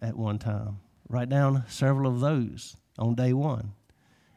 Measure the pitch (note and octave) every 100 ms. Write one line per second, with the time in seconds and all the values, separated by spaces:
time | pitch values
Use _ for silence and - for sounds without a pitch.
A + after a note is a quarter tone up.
0 | A2+ A2+ A2 G#2+ A2 G#2 G#2 G2+ - _
1 | - A#2+ B2 C#3 C#3 C#3 A#2+ - C3+ C3+
2 | C3+ A#2+ C#3 D3+ A#2 B2+ - - _ -
3 | A2+ A#2 B2+ B2+ D3+ A#2+ G#2+ G2 _ _
4 | _ _ _